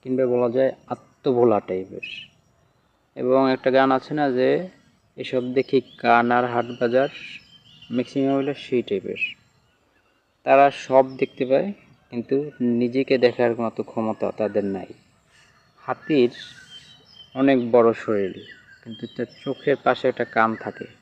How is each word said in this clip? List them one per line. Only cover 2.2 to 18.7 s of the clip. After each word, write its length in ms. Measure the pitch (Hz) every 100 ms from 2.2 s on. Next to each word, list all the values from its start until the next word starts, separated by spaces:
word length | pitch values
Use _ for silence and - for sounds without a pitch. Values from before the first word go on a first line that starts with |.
| - _ _ _ _ _ _ _ _
এবং 380 | - 127 131 135
একটা 180 | 131 -
গান 220 | 131 135
আছে 220 | 131 -
না 160 | 151 143
যে, 380 | 123 131 147 185 - _ _ _ -
"এসব 360 | 131 131 123
দেখি 280 | 127 127 135 120 -
কান 320 | 120 117 120
আর 140 | 123
হাট 220 | 123 120 120
বাজার", 420 | 120 123 123 143 - - - _ - _ - -
ম্যাক্সিমাম 440 | 120 123 139 135 139
হলো 180 | 139
সেই 280 | 139 - 123
টাইপের। 340 | 117 101 - - - - _ _ _ _ _ _ _ _ _ _
তারা 280 | - 135 143
সব 460 | - - 131 135 131
দেখতে 300 | 139 - 127
পায়, 260 | 135 190 202 _ _ _
কিন্তু 400 | 120 110 135 147 -
নিজেকে 580 | 120 120 120 123 135 135
দেখার 420 | 123 117 120 117
মতো 220 | 117 -
ক্ষমতা 500 | 110 - 110 107 101 -
তাদের 280 | 104 104
নাই। 220 | 101 95 92 - _ _ _ _ _ _ _ _
হাতির 540 | - 127 - 156 123 - - - - - - - _ - -
অনেক 360 | 131 135 135 120
বড় 220 | 120 117
শরীর, 540 | 113 - 104 98 90 - - _